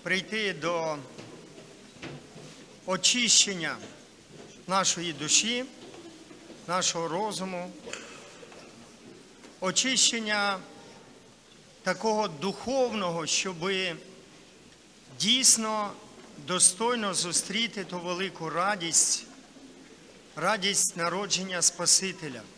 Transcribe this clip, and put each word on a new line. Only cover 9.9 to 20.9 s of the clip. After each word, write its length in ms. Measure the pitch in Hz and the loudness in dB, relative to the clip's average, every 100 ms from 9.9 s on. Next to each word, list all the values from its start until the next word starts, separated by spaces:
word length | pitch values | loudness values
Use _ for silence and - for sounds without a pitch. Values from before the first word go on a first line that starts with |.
| 247 - 233 214 208 202 190 - - - - - - - - - - - - | 4 4 2 0 2 2 0 -6 -18 -20 -20 -20 -20 -20 -20 -20 -20 -20 -6
такого 440 | - 180 220 214 208 | -2 0 2 2 0
духовного, 1000 | 151 185 190 - 269 247 214 185 170 151 | -2 -4 -4 -2 2 2 2 0 -2 0
щоби 680 | - 196 175 180 190 185 160 - - - - - - - - - - - 131 | 0 0 -2 0 0 0 -4 -10 -20 -20 -20 -20 -20 -20 -20 -20 -20 -20 -4
дійсно 720 | 196 254 254 - 220 214 208 - - - - - | 2 6 6 6 4 0 -2 -6 -16 -20 -18 -16
достойно 760 | 143 180 - - 226 240 208 | -2 6 6 6 2 2 0
зустріти 680 | 170 175 160 - 202 233 - | 0 0 0 0 -2 -2 -4
ту 160 | 175 180 | -8 -6
велику 500 | 170 175 190 170 160 | -4 -4 -4 -4 -4
радість, 760 | 156 185 208 170 156 - - - - - - - - - - - - - - | 0 0 0 2 2 4 0 -4 -18 -20 -20 -20 -20 -20 -20 -20 -20 -16 -2
радість 580 | 165 214 185 196 - | 2 2 2 2 2